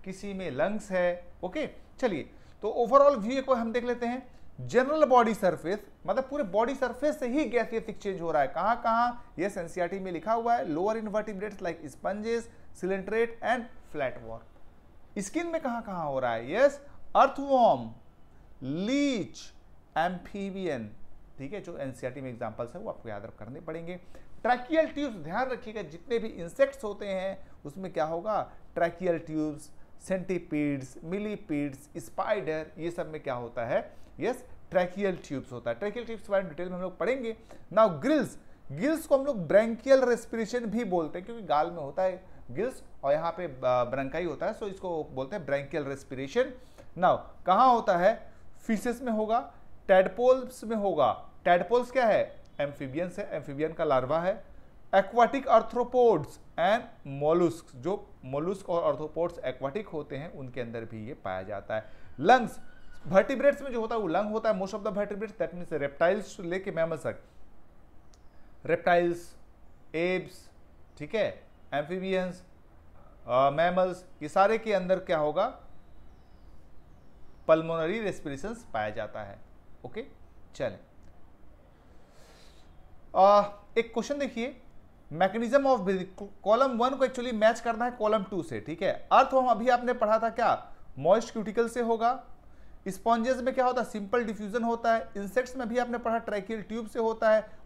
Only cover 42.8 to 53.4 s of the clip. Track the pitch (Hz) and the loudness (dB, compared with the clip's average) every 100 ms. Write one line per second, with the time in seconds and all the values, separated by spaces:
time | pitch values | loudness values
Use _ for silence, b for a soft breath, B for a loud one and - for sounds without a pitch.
42.8 | - - 139 151 165 170 170 127 127 123 | -16 -4 0 2 0 -4 -6 -2 2 4
43.8 | 120 135 135 160 175 131 185 220 208 190 | 2 0 -2 -2 -4 -2 -4 -4 -8 -6
44.8 | 185 165 151 131 139 208 143 143 135 165 | -6 -4 -6 -6 -6 -6 -2 -2 -2 -4
45.8 | 139 135 - 131 139 233 277 - B B | -4 -6 -8 -8 -4 0 0 -4 B B
46.8 | B 165 175 123 - - - 196 262 226 | B 2 4 4 0 -4 4 6 8 6
47.8 | 208 175 190 233 - B B - - 214 | 4 6 6 4 -4 B B -10 -2 0
48.8 | 247 240 254 214 214 233 - B B - | 0 -2 -2 0 2 0 0 B B -4
49.8 | - 190 185 240 247 262 247 - 214 220 | 6 8 8 4 6 4 2 -10 -4 -2
50.8 | 202 151 120 - - - 175 175 180 240 | 0 4 4 2 -6 -2 4 4 6 2
51.8 | 247 262 226 151 113 - - - 143 143 | 2 2 4 4 2 -4 -14 -6 -6 -4
52.8 | 135 143 180 - 202 165 | -8 -4 -6 -6 -6 -6